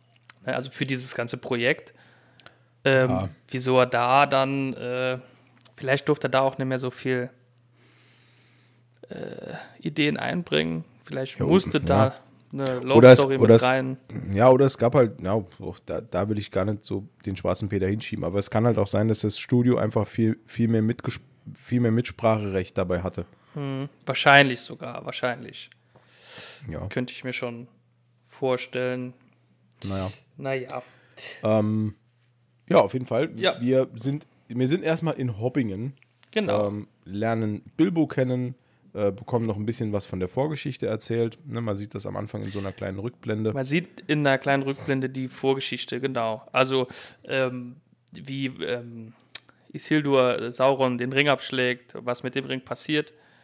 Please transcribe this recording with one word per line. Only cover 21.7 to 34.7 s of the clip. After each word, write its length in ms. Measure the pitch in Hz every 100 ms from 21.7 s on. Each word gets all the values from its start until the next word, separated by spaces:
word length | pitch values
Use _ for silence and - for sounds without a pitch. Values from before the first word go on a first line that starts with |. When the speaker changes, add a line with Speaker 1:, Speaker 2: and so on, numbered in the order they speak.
| 123
Speaker 2:
mehr 100 | 120
Mitspracherecht 840 | 113 120 - 117 110 104 95 92 -
dabei 260 | 92 87
hatte. 220 | 90 92 82 _ _
Speaker 1:
Hm, 340 | 156 139 135 143 _ -
wahrscheinlich 540 | 131 147 139 139 123
sogar, 440 | - - 120 120
wahrscheinlich. 640 | - - 123 117 117 - - - _ _ _ - - - - - 127
Speaker 2:
Ja. 160 | 80 92
Speaker 1:
Könnte 240 | 131 123
ich 120 | -
mir 80 | 127
schon 360 | 123 123 117 123 _ _ _ _ _
vorstellen. 920 | _ - 131 123 - 123 127 127 123 123 _ _ _ _ _ -
Speaker 2:
Naja. 260 | 98 95 95 98 _ -
Speaker 1:
Naja. 460 | 139 135 123 135 - _ _ - - -
Speaker 2:
Ähm, 520 | 107 110 107 110 107 - _ _ _ _ _ _ -
ja, 100 | 175
auf 140 | 101
jeden 140 | 131 127
Fall. 240 | 117 160 113
Speaker 1:
Ja. 240 | 185 -
Speaker 2:
Wir 280 | 120 131 131
sind, 320 | 117 123 143 - _ -
wir 200 | 113
sind 160 | 131